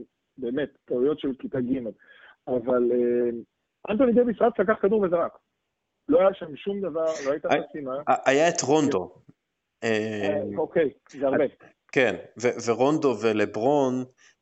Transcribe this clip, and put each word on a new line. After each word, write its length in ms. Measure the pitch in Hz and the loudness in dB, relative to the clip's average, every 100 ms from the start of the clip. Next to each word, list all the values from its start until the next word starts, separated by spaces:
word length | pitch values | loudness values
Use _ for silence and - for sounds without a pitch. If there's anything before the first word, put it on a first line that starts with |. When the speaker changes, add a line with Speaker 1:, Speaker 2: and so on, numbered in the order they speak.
| 120 _ _ - | -16 _ _ -10
Speaker 1:
באמת 320 | 123 131 143 _ | -6 -4 -6 _
טעויות 360 | - 127 135 147 | -6 0 0 0
של 140 | 143 127 | -4 -6
כיתה 220 | 131 135 | -6 -6
ג'. 260 | 120 131 113 - _ - - _ - | -2 -4 -6 -12 _ -20 -20 _ -6
אבל, 460 | 127 117 127 120 | -4 0 0 2
אה, 380 | 123 120 120 120 117 - _ _ _ - | 2 2 0 0 -4 -10 _ _ _ -4
אנטוני 220 | 214 262 | 0 4
דייוויס 240 | 226 247 214 | 4 2 2
רץ, 180 | 233 240 | 0 2
לקח 180 | 196 214 | 0 0
כדור 180 | 196 220 | 2 2
וזרק. 380 | 185 170 131 - _ _ _ _ _ _ - | 2 0 -2 -8 _ _ _ _ _ _ 2
לא 120 | 156 | 4
היה 140 | 190 | 4
שם 220 | 190 170 139 | 2 -6 -10
שום 240 | - 202 | -6 -6
דבר, 240 | 190 156 160 160 135 | -4 -4 -4 -4 -2
לא 60 | |
הייתה 160 | 151 - | -2 0
Speaker 2:
היה, 100 | 147 143 | -2 -2
Speaker 1:
חסימה. 260 | 160 135 131 143 127 - | -10 -8 -6 -2 0 2
Speaker 2:
היה 220 | 135 165 | 4 4
את 120 | 165 | 2
רונדו. 520 | 127 151 139 98 87 - _ _ _ _ _ _ | 2 2 4 0 -4 -12 _ _ _ _ _ _
Speaker 1:
אה, 40 | 113 | -2
Speaker 2:
אה, 540 | 107 110 107 101 101 104 101 | -2 -2 -4 -2 -2 -4 -6
Speaker 1:
אוקיי, 340 | 156 180 147 - _ | -2 0 -2 -4 _
זה 160 | 147 135 | -4 -2
הרבה. 180 | 143 139 - - _ _ | 0 0 -4 -20 _ _
Speaker 2:
כן, 240 | 143 120 92 - - | 2 2 0 -8 -4
ו-, 280 | 120 113 113 | -2 -2 -2
ורונדו 440 | 113 131 156 147 110 | 2 2 2 0 0
ולברון, 840 | 110 107 104 110 117 147 131 127 127 _ _ _ | 0 2 0 0 0 2 0 -2 -8 _ _ _